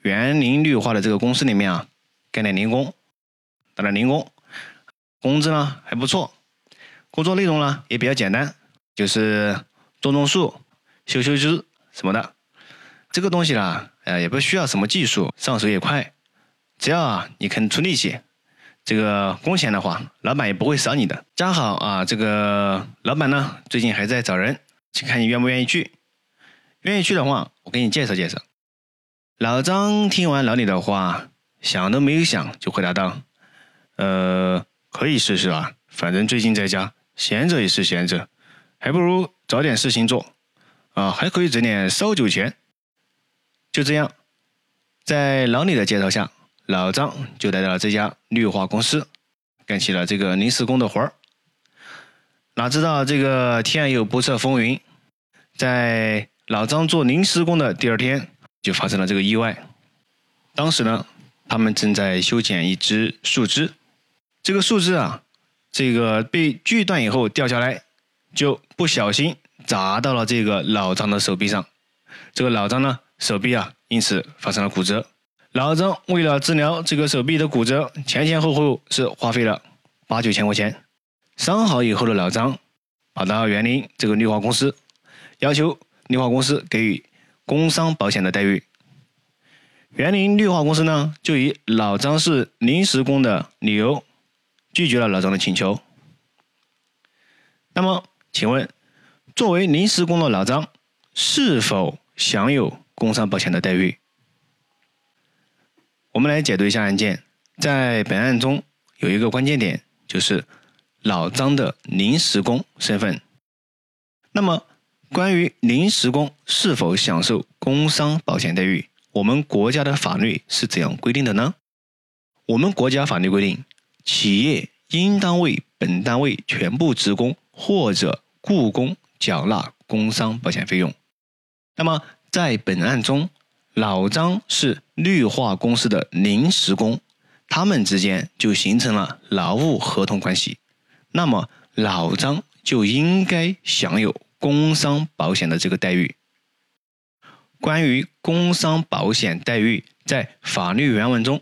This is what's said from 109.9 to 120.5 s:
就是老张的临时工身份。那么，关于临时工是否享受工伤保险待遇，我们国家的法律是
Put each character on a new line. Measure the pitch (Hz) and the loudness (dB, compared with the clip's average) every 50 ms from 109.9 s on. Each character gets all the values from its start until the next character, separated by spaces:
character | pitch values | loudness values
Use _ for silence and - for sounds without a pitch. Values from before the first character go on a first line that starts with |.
| _ _ _ | _ _ _
就 | - - 92 | -6 -4 -2
是 | - - 98 - - - - - _ _ _ _ _ _ _ _ | -2 0 0 -2 -4 -6 -14 -20 _ _ _ _ _ _ _ _
老 | - 107 95 85 82 90 | -4 -2 0 0 -2 -2
张 | 113 135 135 139 143 | -2 0 2 2 2
的 | 139 120 - - _ - | 2 0 -2 -4 _ -8
临 | - - 95 98 110 143 170 | -4 -2 0 2 2 2 2
时 | - - - 101 92 | 2 0 0 0 0
工 | 123 120 131 - - _ - | 0 0 -2 -4 -8 _ -6
身 | - - 107 98 | -4 -2 -2 0
份。 | 110 98 82 - - _ _ _ _ _ _ _ _ _ _ _ _ _ _ _ _ _ _ _ _ _ - | 0 -2 -4 -4 -8 _ _ _ _ _ _ _ _ _ _ _ _ _ _ _ _ _ _ _ _ _ -2
那 | 208 202 | 0 2
么， | 180 165 - - _ _ _ _ _ _ _ _ _ | 2 0 -2 -4 _ _ _ _ _ _ _ _ _
关 | - 175 185 196 190 | -4 -2 0 2 2
于 | 170 175 - - _ | 2 2 0 -2 _
临 | - 117 120 139 180 214 | 0 2 2 4 2 2
时 | - - - - | 2 0 0 0
工 | 123 147 147 139 - _ _ | 2 0 0 -2 -6 _ _
是 | - - - - 196 143 | -4 -2 0 0 0 0
否 | - 107 85 92 | 0 0 0 0
享 | 98 - 110 85 82 80 | 0 0 0 0 0 0
受 | - 113 - - - _ _ | 0 0 -2 -2 -6 _ _
工 | - 131 135 147 156 156 | -2 0 2 2 2 2
伤 | 151 - 147 151 156 160 - | 2 0 0 0 0 0 0
保 | - - - | -2 -2 -2
险 | - 85 85 | 0 0 0
待 | 95 92 | 0 2
遇， | 95 92 - - - _ _ _ _ - | 2 0 -2 -4 -8 _ _ _ _ -4
我 | 101 98 | 0 0
们 | 110 131 147 - | 2 2 0 0
国 | - - 202 208 233 131 | 0 0 2 2 2 0
家 | 151 139 | 0 0
的 | 139 143 | 0 0
法 | 147 - - - 185 | -2 -2 -2 -2 0
律 | 208 226 - - - | -2 -2 -2 -4 -6
是 | - | -6